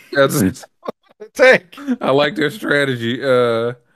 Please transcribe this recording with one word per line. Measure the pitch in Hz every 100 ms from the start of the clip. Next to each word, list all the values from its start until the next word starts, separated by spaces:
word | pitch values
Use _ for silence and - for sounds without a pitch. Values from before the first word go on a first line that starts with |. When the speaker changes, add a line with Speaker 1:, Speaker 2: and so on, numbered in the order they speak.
| -
Speaker 1:
That's | 139 139 151 92 - -
Speaker 2:
<laughs> | _ - - _ - 214
Take. | - 262 220 - - 285 240
Speaker 1:
I | 160
like | 135 147 -
their | 147
strategy. | 117 - 143 139 123 117 120
Uh, | 135 127 120 113 117 127 _